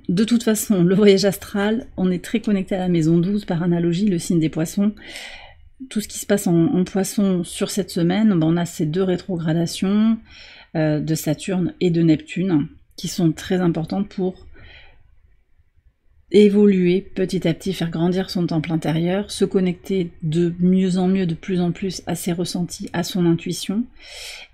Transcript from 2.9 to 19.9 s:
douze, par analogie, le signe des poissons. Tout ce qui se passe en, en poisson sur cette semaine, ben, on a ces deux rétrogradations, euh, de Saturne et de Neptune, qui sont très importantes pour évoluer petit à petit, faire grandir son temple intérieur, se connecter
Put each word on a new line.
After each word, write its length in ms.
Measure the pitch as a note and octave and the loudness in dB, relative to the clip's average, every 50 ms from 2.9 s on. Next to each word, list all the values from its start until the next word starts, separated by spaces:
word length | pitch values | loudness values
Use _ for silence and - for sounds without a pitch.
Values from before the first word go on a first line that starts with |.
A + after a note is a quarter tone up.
| F3 E3+ D#3 D#3+ E3+ F3 | 0 2 2 2 2 2
douze, 280 | E3+ F#3+ G3+ G#3 G3+ | 2 0 -2 -2 -2
par 180 | - F#3 D#3 F3 | -2 -2 -2 0
analogie, 440 | F3+ E3+ E3+ E3+ E3+ E3+ F3 G#3+ G#3+ | 0 0 2 2 0 0 0 0 0
le 120 | F3+ E3 | 0 0
signe 200 | - - F#3 E3 | -2 0 0 0
des 100 | D#3 D#3 | 0 0
poissons. 440 | - D#3 D#3+ E3 - G3+ G3+ G#3+ G#3 - - - - - - - - - - - - - - - - - C4 - | 0 -2 -4 -2 -2 0 0 0 -2 -4 -8 -18 -18 -16 -16 -16 -18 -18 -20 -20 -20 -20 -20 -20 -20 -20 -18 -10
Tout 120 | - G#3+ | -8 -8
ce 60 | G3+ - | -8 -8
qui 120 | - - | -10 -10
se 60 | - | -4
passe 220 | - G3+ G3+ - F#3+ | -2 -2 0 2 2
en, 180 | E3+ E3+ E3 | 2 4 4
en 180 | D#3+ - F3+ F#3 | 4 2 0 0
poisson 600 | - - G3 F#3+ - - - G3+ G3 F#3 F3 F3 | 0 -2 -2 -4 -2 -2 0 0 0 0 -2 -4
sur 260 | - - - G3+ F#3 | -6 -6 -6 -6 -4
cette 220 | - G#3 F3+ - | -4 -4 -6 -4
semaine, 380 | - F3+ E3 F3 F3+ G#3 A3 A3 | -2 -2 0 0 2 2 2 4
ben, 180 | G3 E3 D#3 D#3+ | 4 4 2 2
on 100 | E3+ E3+ | 2 0
a 80 | E3+ | 0
ces 200 | E3 - - E3+ | -4 -4 -4 -4
deux 180 | D3+ D3+ F#3 G3 | -2 -2 -2 0
rétrogradations, 1120 | F#3 F3+ F3 - - F#3 E3 D#3+ E3+ D#3+ E3+ E3 D#3+ - - G3 F#3+ G3+ G#3+ A3 A3+ A3+ A3+ - - - - - - - - - _ - | 0 -2 -2 -4 -6 -6 -4 -2 -2 0 0 -2 -2 -4 -2 -2 0 2 2 2 2 2 0 -4 -10 -20 -20 -20 -20 -20 -20 -18 _ -4
euh, 240 | E3 D#3 D#3 D3+ D3+ | -2 0 0 0 0
de 160 | D3 D3+ D#3+ | 0 -2 -2
Saturne 580 | D#3 - D#3 D3 - - - F#3 F#3 F3 - - - | -2 -2 -2 -4 -2 -4 -4 -2 -2 -2 -2 -2 -2
et 100 | F3+ F3+ | 0 0
de 120 | E3 E3+ | 2 4
Neptune, 680 | E3 D#3+ D#3 D3+ - - - E3+ F3+ F#3+ E3 D3 E3 D#3+ - - - _ _ - | 4 4 4 2 0 -4 -6 -4 0 2 2 2 0 -2 -6 -14 -20 _ _ -12
qui 100 | - F3+ | -10 -8
sont 240 | - - F3 D#3+ | -2 0 2 2
très 300 | D#3 - - - F#3+ F#3 | 0 0 -2 -2 -2 0
importantes 480 | F#3 E3+ D#3+ D#3+ D#3+ - F#3+ G3 G3 - | 2 0 0 0 -4 -4 -4 -4 -4 -4
pour 360 | - - F3+ F#3 - - - - - - - - - - - - - - - _ _ _ _ _ _ _ _ _ _ _ _ _ _ _ _ _ _ _ _ _ _ _ _ _ | -4 -4 -4 -4 -4 -6 -12 -20 -20 -20 -20 -20 -20 -20 -20 -20 -20 -20 -20 _ _ _ _ _ _ _ _ _ _ _ _ _ _ _ _ _ _ _ _ _ _ _ _ _
évoluer 680 | - G#3 G#3 G3+ G3 G#3 G#3 G#3 F#3+ F#3 F3+ F3 F3+ F#3+ | 6 8 8 8 8 6 6 6 6 4 4 4 2 2
petit 460 | - - - - F#3+ F#3 F#3+ F3+ E3+ E3+ | 0 -4 -4 -4 -2 -2 -2 0 0 0
à 80 | D#3+ | -2
petit, 180 | - - F#3+ F3 | -2 -4 -6 -4
faire 160 | - E3+ E3 | -4 -4 -4
grandir 400 | E3 E3 E3 F3+ F3 F#3+ F#3 - | -2 0 0 0 0 0 -2 -4
son 160 | - F#3 F3 | -2 -2 -2
temple 260 | D#3+ E3+ D#3+ D3+ E3+ | 0 -2 -2 -2 -2
intérieur, 600 | E3 D#3+ D#3+ D#3+ D#3 D#3+ E3 F3 F#3 G3 G3+ - | -4 -4 -2 -2 -2 0 0 0 -2 -2 -4 -6
se 140 | - - G3 | -4 -2 -2
connecter 680 | F#3 - G3 F#3 F3+ F3 - - - | 0 0 0 0 0 -2 -4 -6 -4